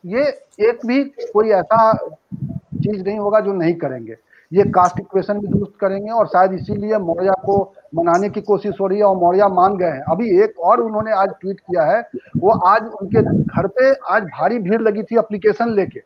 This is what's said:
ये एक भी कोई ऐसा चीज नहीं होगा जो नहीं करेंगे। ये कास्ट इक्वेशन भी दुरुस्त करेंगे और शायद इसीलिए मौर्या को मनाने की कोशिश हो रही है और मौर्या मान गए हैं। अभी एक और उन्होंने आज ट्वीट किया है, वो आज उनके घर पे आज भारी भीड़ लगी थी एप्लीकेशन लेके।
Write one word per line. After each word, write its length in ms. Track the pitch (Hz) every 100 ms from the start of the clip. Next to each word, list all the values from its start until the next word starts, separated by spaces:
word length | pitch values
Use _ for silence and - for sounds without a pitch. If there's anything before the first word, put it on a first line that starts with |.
| 180
ये 180 | 226 285 - _ -
एक 200 | 214 233 233
भी 180 | 262
कोई 460 | 277 - - 202 220
ऐसा 580 | 196 170 226 220 220 - - _ - - -
चीज 500 | _ - - 208 185
नहीं 120 | 214
होगा 200 | 202 214
जो 140 | 196
नहीं 200 | 196 165
करेंगे। 420 | 170 170 127 113 110 _ _ _
ये 100 | 175
कास्ट 360 | 202 185 180 160
इक्वेशन 400 | - 190 180 208
भी 80 | 202
दुरुस्त 260 | 202 202 _
करेंगे 300 | 196 196 208
और 160 | 233 196
शायद 260 | 180 190
इसीलिए 440 | 185 - 208 208 214
मौर्या 340 | 180 170 190
को 420 | 190 - 196 190 - _ 160
मनाने 340 | 170 170 202
की 120 | 214
कोशिश 340 | 202 196 208 -
हो 60 | 196
रही 100 | 202
है 60 |
और 140 | 208 185
मौर्या 300 | 175 185 202
मान 300 | 185 185 202
गए 120 | 175
हैं। 120 | 135
अभी 400 | 139 165 233 185
एक 180 | 214 -
और 200 | 170 233
उन्होंने 320 | 226 214 214
आज 180 | 208 196 190
ट्वीट 180 | 190 196
किया 240 | - 175
है, 260 | 156 208 233 - _ 156
वो 120 | 185
आज 340 | 214 180 214
उनके 600 | 220 220 196 220 - -
घर 240 | - - 190
पे 260 | 254 262
आज 300 | 269 - 202
भारी 360 | 185 143 165 240
भीड़ 220 | 180 220
लगी 220 | 220 208
थी 140 | 214 226
एप्लीकेशन 560 | 214 208 214 202 233
लेके। 280 | 208 180 -